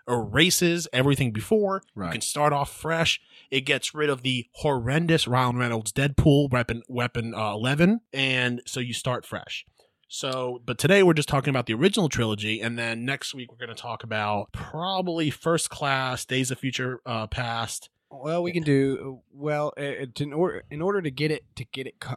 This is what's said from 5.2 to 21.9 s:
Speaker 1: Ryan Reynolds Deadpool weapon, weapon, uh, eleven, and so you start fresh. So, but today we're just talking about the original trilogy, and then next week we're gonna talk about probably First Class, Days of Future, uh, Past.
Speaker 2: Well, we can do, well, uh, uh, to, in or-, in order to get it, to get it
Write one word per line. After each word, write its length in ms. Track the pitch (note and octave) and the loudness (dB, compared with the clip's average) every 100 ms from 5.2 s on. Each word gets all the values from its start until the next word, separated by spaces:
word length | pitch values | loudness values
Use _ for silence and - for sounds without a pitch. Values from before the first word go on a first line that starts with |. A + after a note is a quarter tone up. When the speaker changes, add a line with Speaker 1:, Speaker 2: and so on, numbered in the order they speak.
| - | 4
Speaker 1:
Ryan 300 | B2+ B2+ B2 | 2 2 2
Reynolds 340 | A#2+ A2+ A2 | 0 -2 -2
Deadpool 600 | - C#3+ C3+ D#3+ C#3+ C#3+ | 0 0 6 8 8 6
weapon, 300 | B2 A#2 A#2 - | 0 0 -6 -6
weapon, 440 | B2 A#2+ A#2+ A2+ | -4 -4 -4 -6
uh, 180 | G#2 G#2+ | -4 -4
eleven, 480 | G#2 A#2+ D3 F3 A3+ _ | 0 0 4 4 4 _
and 480 | C3+ C3+ B2+ B2 B2 - | -2 0 2 0 -2 -6
so 140 | C3 | -6
you 120 | B2 | -6
start 320 | A2 C3 B2 | -4 -4 -4
fresh. 400 | - G#2 - - - _ _ _ - | -6 -12 -10 -14 -14 _ _ _ -14
So, 520 | - C3+ C3 B2+ B2 - | -8 -4 -4 -4 -6 -6
but 120 | A#2+ | -2
today 240 | D3 G3 | 4 6
we're 120 | F3+ | 8
just 140 | D#3 - | 6 2
talking 200 | C#3 C#3+ | 0 2
about 140 | C3 | -2
the 80 | A#2 | 0
original 360 | A2 F#3 A3 D#3 | 2 2 2 0
trilogy, 500 | - A2 G#2+ G#2+ A2 | 2 0 0 -2 -2
and 180 | A2+ A#2+ | -4 -4
then 280 | A#2 A2+ B2 | -6 -4 -4
next 280 | - - | -6 -8
week 160 | C3+ A#2 | -12 -14
we're 60 | A#2 | -14
gonna 160 | A#2+ | -14
talk 300 | A2 A#2+ A2 | -12 -10 -10
about 480 | A2+ G#2+ G#2 G#2 G#2+ | -4 -2 0 -2 -4
probably 800 | - - D#3 F#3 F#3 F3+ E3 D3+ | -10 -10 -6 -4 -2 -2 0 -2
First 400 | - E3 E3 - | 0 0 0 0
Class, 560 | - C#3+ C3+ C3 B2 - | -4 -2 0 0 -4 -2
Days 240 | B2+ B2+ | -2 -2
of 80 | B2+ | -2
Future, 420 | C3+ B2 B2+ B2+ B2+ | -6 -4 -4 -6 -6
uh, 200 | A2+ G#2+ | -6 -4
Past. 600 | - A#2+ A#2 A2+ - - _ _ | -6 -4 -4 -6 -8 -14 _ _
Speaker 2:
Well, 320 | C#3 D3 E3+ | -10 -4 -2
we 100 | F3 | -2
can 100 | F3 | 0
do, 600 | D3 C3+ C3+ C3+ C3+ B2+ _ | 4 4 4 0 -8 -14 _
well, 400 | C#3 D3 D3 D3 - | -8 -4 -2 -2 -4
uh, 20 | |
uh, 260 | C#3+ B2 C3 A#2 | -8 -6 -8 -6
to, 60 | |
in 100 | D3 | -4
or-, 280 | D3 F3+ - - | 0 0 -2 -10
in 120 | D3 | -6
order 180 | F3+ G3+ | -2 -2
to 100 | D#3 | -2
get 200 | B2+ D3+ | -4 -4
it, 140 | D3+ _ - | -4 _ -14
to 80 | |
get 220 | - C3+ | -10 -10
it 120 | B2+ | -10